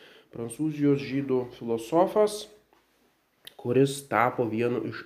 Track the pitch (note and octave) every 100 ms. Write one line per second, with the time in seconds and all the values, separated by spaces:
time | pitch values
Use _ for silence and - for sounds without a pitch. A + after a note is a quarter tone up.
0 | - - _ - A#2 A2+ D#3 D3 C#3+ C#3
1 | A#2+ C3+ C3+ B2+ B2 - A#2 A2+ - D#3+
2 | F3+ G#3+ G#3 - - - _ _ _ _
3 | _ _ _ _ - - B2 B2 C#3 C#3
4 | - G#2+ B2 B2 A#2 A2 A#2+ A#2+ A#2 A2